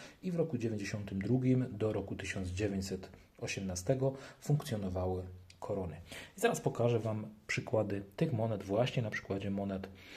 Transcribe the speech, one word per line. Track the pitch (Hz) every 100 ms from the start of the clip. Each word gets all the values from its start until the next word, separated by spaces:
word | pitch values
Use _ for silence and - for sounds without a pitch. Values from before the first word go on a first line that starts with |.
| - -
i | 185
w | 170
roku | - 120
dziewięćdziesiątym | 113 104 98 107 98 98
drugim | 98 127 127 127 127
do | 101 110
roku | 101 - 98
tysiąc | - 101 90
dziewięćset | 90 104 98 95 95 - - - -
osiemnastego | 113 - 95 90 - 131 135 - - -
funkcjonowały | - 147 - 107 95 92 92 92 92 - - -
korony. | - 98 90 - - - - -
I |
zaraz | 117 -
pokażę | - - 117 117
Wam | 113 110 110 - -
przykłady | - - 110 101 101 - -
tych | 165
monet | 113 113 104
właśnie | 98 104 127 -
na | 107
przykładzie | - - 98 101
monet | 98 98 95 95 - -